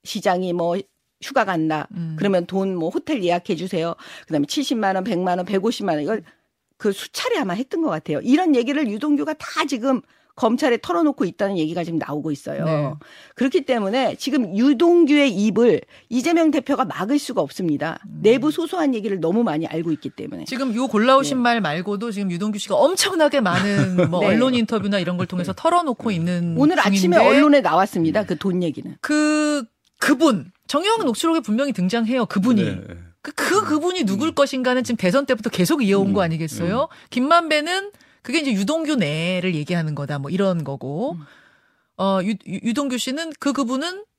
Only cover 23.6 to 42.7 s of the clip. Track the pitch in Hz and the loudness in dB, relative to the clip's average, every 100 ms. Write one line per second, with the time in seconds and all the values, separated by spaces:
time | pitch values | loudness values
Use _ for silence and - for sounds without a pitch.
23.6 | 202 202 185 180 165 180 202 214 262 247 | 2 2 2 2 2 2 2 4 4 2
24.6 | 220 226 202 202 175 180 185 180 175 185 | 0 -2 0 -2 -2 -4 -4 -4 -4 -2
25.6 | 320 349 320 233 226 175 170 175 170 165 | 2 2 0 -4 -4 -2 -2 -2 -2 2
26.6 | 294 349 208 196 185 175 185 277 294 285 | 4 4 2 4 4 6 6 6 6 6
27.6 | 180 165 196 185 160 180 202 165 196 180 | 6 2 2 0 0 0 -2 -4 -2 0
28.6 | 170 - - - - 302 302 302 302 294 | -2 -6 -12 -12 -2 0 2 2 0 -2
29.6 | 233 _ _ _ - 269 311 202 - _ | -6 _ _ _ 0 4 4 2 -4 _
30.6 | - 285 392 453 320 214 320 330 220 220 | -4 -2 0 0 0 0 0 0 0 -2
31.6 | 285 220 180 233 226 254 226 202 208 220 | 0 0 -2 0 0 0 0 0 2 2
32.6 | 151 95 98 87 - _ - - - 381 | 2 -4 -10 -16 -20 _ -12 -6 0 0
33.6 | 403 302 349 370 214 196 311 - 277 262 | 2 0 0 0 0 0 -2 0 0 0
34.6 | 254 254 247 233 185 254 285 233 220 - | 0 0 -2 0 2 0 0 -2 -2 0
35.6 | 180 302 208 196 196 196 170 160 160 156 | 0 2 2 2 2 2 0 -2 -6 -4
36.6 | 170 226 320 - - 247 269 339 330 302 | -2 -2 -4 -8 -8 -2 4 2 4 -2
37.6 | 311 370 403 _ _ _ - 311 277 196 | 0 -4 -6 _ _ _ -4 -2 0 0
38.6 | 202 320 302 285 151 156 170 185 185 160 | 0 -2 -2 0 0 -2 -2 -2 -2 -2
39.6 | 147 175 156 147 143 147 139 185 196 175 | -2 -2 -2 -6 -6 -6 -4 0 0 0
40.6 | 139 135 131 151 262 175 147 - _ _ | -4 -8 -8 -6 -6 -6 -14 -20 _ _
41.6 | _ _ _ - 190 190 185 214 - 190 | _ _ _ -4 0 0 -2 -6 -8 -6
42.6 | 233 | -4